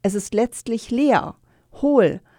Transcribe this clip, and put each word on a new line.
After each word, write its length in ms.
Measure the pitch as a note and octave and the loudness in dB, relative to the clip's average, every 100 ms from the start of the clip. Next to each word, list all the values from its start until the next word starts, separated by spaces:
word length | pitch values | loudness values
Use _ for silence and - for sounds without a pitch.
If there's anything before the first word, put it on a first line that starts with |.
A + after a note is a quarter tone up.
es 100 | G3 | -2
ist 220 | G3+ - | -2 -4
letztlich 560 | G#3+ B3 - - A3+ - | -2 -2 -4 -6 -6 -4
leer, 420 | A#3+ D4 G#3+ - - _ _ _ - | 0 2 2 0 -14 _ _ _ -2
hohl, 400 | C#4 C#4 E3+ D3 _ | 2 4 4 0 _